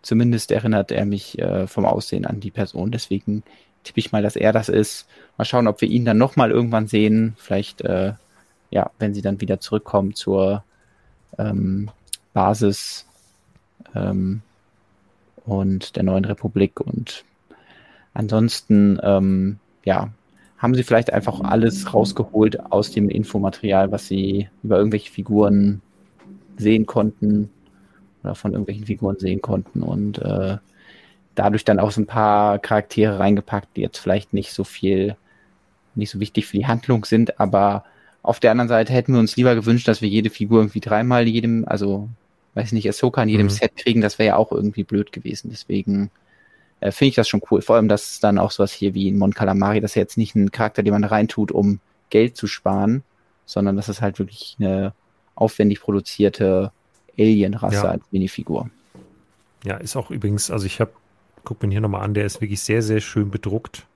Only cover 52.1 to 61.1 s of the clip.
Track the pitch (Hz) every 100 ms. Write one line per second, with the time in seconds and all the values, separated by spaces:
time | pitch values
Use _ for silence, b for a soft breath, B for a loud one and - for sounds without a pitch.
52.1 | 107 120 - 104 - 98 98 101 127 -
53.1 | _ _ _ - - 101 98 104 98 101
54.1 | - 98 - - - 98 95 98 - _
55.1 | _ _ - 110 - 104 101 - 101 -
56.1 | - 101 - 98 92 101 _ _ _ _
57.1 | - 110 107 98 104 101 101 92 90 _
58.1 | 95 95 - - 80 120 _ _ - -
59.1 | _ _ _ _ _ 98 98 - 131 -
60.1 | - 104 104 - 110 95 - 113 _ _